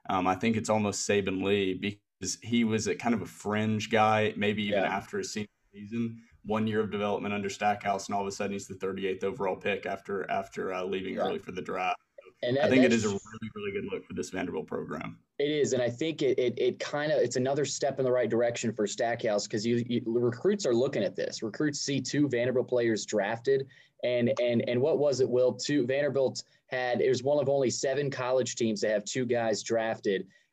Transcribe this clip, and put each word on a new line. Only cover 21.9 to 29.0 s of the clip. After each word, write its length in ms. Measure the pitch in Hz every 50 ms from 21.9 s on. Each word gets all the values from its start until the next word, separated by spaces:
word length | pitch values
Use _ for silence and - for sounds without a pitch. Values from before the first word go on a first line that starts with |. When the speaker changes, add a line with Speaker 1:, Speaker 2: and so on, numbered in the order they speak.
| 143 131
Speaker 2:
two 300 | 127 - - 143 147 135
Vanderbilt 380 | 120 120 120 127 120 127 117 -
players 380 | 127 120 120 117 110 101 -
drafted, 640 | - - 104 98 101 117 117 - 135 135 135 135 - - - - _ _ - -
and, 280 | 120 123 123 120 117 117 -
and, 240 | 123 123 120 117 - -
and 100 | 123 123
what 200 | 127 156 170 -
was 220 | 147 147 135 120
it, 80 | 131 -
Will? 240 | 180 190 127 123 -
Two, 340 | - - - 147 143 120 120
Vanderbilt 560 | 131 139 147 147 131 139 135 123 123 - - _ _ _ _ -
had, 340 | 135 127 127 123 123 -
it 80 | - 127
was 140 | 127 - 123
one 160 | 139 147 147
of 100 | 139 127
only 220 | 139 139 135 120
seven 400 | 117 - - 139 135 139 147 139
college 440 | 135 - 127 123 131 131 123 110 -
teams 260 | - 123 113 107 101
to 80 | 113 107
have 140 | 107 104